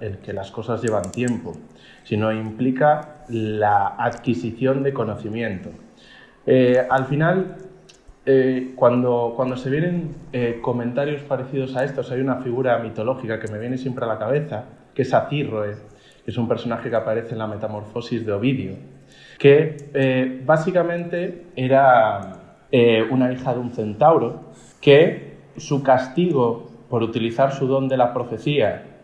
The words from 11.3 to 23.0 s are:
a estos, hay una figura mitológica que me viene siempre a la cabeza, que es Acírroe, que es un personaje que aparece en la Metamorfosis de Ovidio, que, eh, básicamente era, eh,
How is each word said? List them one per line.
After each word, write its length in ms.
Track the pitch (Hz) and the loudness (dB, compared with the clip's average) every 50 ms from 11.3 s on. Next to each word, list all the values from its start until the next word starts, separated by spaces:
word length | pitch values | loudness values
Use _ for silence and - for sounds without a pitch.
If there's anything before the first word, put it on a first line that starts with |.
| 139 127 127 - 147 135 131 127 127 | -4 -4 -4 -4 -6 -4 -4 -4 -2
a 80 | 127 131 | -2 -4
estos, 260 | - - 135 120 - | -2 -4 -6 -6 -4
hay 80 | 127 127 | -4 -2
una 160 | 131 135 123 127 | -2 -2 -2 -4
figura 400 | - 123 120 127 131 127 120 113 | -4 -4 -2 0 0 2 0 0
mitológica 600 | 113 110 110 113 110 123 131 127 - 107 113 110 | -2 -4 -6 -4 -4 -4 -4 -4 -4 -6 -6 -6
que 120 | - 104 | -6 -8
me 60 | 104 104 | -8 -8
viene 200 | 113 123 131 127 | -6 -6 -6 -6
siempre 280 | 127 135 120 123 123 | -6 -6 -6 -4 -4
a 20 | 113 | -4
la 120 | 107 - | -4 -4
cabeza, 460 | 107 113 135 151 156 - 220 208 - - - - - _ - | -2 -2 0 -2 -2 -4 -8 -10 -10 -12 -18 -20 -20 _ -4
que 100 | - 127 | -4 -2
es 100 | - 139 | 2 2
Acírroe, 640 | 117 - - 143 147 135 - 110 107 104 104 104 - - - - - _ - _ _ _ | 0 0 0 -2 -4 -4 -4 -4 -4 -4 -6 -8 -10 -14 -20 -20 -20 _ -20 _ _ _
que 80 | - | -8
es 60 | - 123 | -6 -4
un 100 | 117 110 | -2 -2
personaje 420 | 120 110 - 120 117 - - 113 | -2 -2 -2 -4 -6 -6 -4 -4
que 60 | 117 | -2
aparece 360 | 110 - 113 110 117 117 - | -2 -2 -2 -2 -4 -4 -6
en 80 | 120 110 | -8 -8
la 80 | 110 107 | -6 -6
Metamorfosis 800 | 104 101 110 104 107 104 107 - - 120 - - 123 113 110 | -6 -8 -8 -8 -8 -10 -10 -10 -10 -10 -6 -4 -4 -4 -2
de 60 | 107 101 | -2 -2
Ovidio, 420 | 101 113 135 127 107 95 95 95 - - - - - - _ - - - - - - | 0 0 0 0 0 -4 -8 -10 -14 -16 -20 -20 -20 -20 _ -20 -20 -20 -20 -2 4
que, 520 | - 139 143 151 160 156 - - - - - | 6 8 8 8 6 2 -2 -8 -10 -6 -2
eh, 480 | 139 135 131 131 127 131 131 - - 131 | 0 2 2 2 2 0 -2 -4 -4 0
básicamente 1000 | 139 160 160 - 190 175 175 165 170 170 175 175 170 175 175 180 - - - - - - | 2 2 2 2 2 2 2 2 0 -2 -4 -6 -6 -6 -6 -6 -6 -8 -10 -16 -12 -6
era, 800 | 127 127 127 135 135 139 131 123 117 110 107 101 98 95 95 95 - - - - _ _ _ | -4 0 4 4 6 8 8 8 6 6 4 0 -2 -6 -10 -14 -16 -20 -20 -20 _ _ _
eh, 380 | - 123 117 117 113 110 | 4 4 6 6 6 4